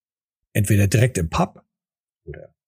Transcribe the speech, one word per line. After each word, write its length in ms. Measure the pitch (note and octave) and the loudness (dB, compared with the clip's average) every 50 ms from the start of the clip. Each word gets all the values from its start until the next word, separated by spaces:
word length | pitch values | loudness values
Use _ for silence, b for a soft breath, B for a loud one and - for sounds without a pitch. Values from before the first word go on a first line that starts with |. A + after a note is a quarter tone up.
| _ _ _ _ _ _ _ _ _ _ - | _ _ _ _ _ _ _ _ _ _ -2
Entweder 340 | A2 G2+ - A2 G2+ G2+ | -2 0 2 2 2 2
direkt 300 | F#2+ - A2+ A#2 A#2+ - | 2 2 2 2 2 0
im 120 | F#2+ E2 D#2+ | -2 -4 -4
Pub 360 | - - F3+ - - - _ _ _ _ _ _ _ _ _ _ _ _ _ | -2 -4 -4 -4 -6 -12 _ _ _ _ _ _ _ _ _ _ _ _ _
oder 300 | D#2 D2 - - - _ _ _ | -20 -20 -20 -20 -20 _ _ _